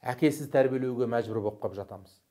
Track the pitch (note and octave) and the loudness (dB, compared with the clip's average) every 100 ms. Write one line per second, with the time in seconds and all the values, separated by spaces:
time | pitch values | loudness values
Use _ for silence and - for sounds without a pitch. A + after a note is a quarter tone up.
0 | B2 B2+ D#3 D3 D3 C#3 C3 C3 B2+ A#2+ | -6 2 2 2 0 4 4 2 -2 -2
1 | A#2+ A#2 G#2+ A2 G#2 - A2 F#2 G2 F#2+ | 0 0 0 -2 -2 -4 -8 -6 -12 -12
2 | F#2+ _ _ | -18 _ _